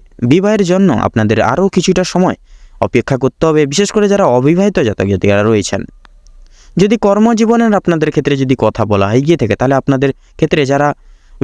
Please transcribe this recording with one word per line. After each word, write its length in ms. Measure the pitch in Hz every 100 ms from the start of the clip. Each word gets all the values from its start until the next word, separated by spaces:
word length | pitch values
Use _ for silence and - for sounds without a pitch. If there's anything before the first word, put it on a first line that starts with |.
| - -
বিবাহের 400 | 120 170 202 214
জন্য 300 | 175 185 196
আপনাদের 480 | 107 92 113 107 107
আরও 280 | 87 143 190
কিছুটা 340 | - 175 185
সময় 320 | 180 180 180 - - - - -
অপেক্ষা 360 | 104 120 - 131
করতে 260 | 127 - 160
হবে, 160 | 151 143
বিশেষ 240 | 143 202
করে 140 | 214 208
যারা 160 | 202 165
অবিবাহিত 540 | 123 135 175 202 185
জাতক 280 | 120 98 101
জাতিকারা 360 | 95 101 101
রয়েছেন। 380 | 107 110 95 98 - - - - - - - - - -
যদি 180 | 202 226
কর্মজীবনের 760 | 202 202 226 220 226 233 226
আপনাদের 360 | 196 - 165 151
ক্ষেত্রে 240 | 151 143 139
যদি 180 | 131 131
কথা 260 | 107 - 104
বলা 220 | 104 98
হয় 140 | 120
গিয়ে 160 | 143 165
থাকে, 180 | 113 101
তাহলে 200 | 127 135
আপনাদের 340 | - 135 139 - _ -
ক্ষেত্রে 300 | 151 165 135
যারা 280 | 139 147 - - - _ -